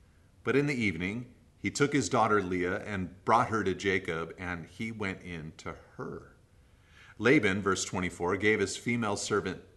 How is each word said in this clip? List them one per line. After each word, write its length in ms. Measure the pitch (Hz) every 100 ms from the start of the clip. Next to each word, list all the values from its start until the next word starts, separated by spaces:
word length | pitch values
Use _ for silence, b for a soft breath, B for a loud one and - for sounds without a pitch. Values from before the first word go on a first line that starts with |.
| b b b b
But 120 | - 123
in 120 | 147
the 140 | 131
evening, 440 | 107 82 90 113 123 - _ _
he 140 | 101
took 200 | 98 143
his 160 | 143 104
daughter 320 | 123 110 104
Leah 400 | 90 90 87 101 -
and 400 | 101 90 - -
brought 240 | 113 110
her 140 | 110
to 100 | 95
Jacob, 600 | 90 98 95 - 82 82 -
and 300 | 90 87 78
he 240 | - 110
went 320 | 110 101 92
in 300 | 92 85 78 -
to 180 | - 78 - -
her. 380 | - - - - _ _ b b b b b b
Laban, 460 | 107 147 107 95
verse 200 | 98 92
twenty-four, 540 | - 98 90 - 87 95
gave 220 | 107 107
his 180 | 95 -
female 400 | - 120 110 101
servant 440 | - 104 92 85 -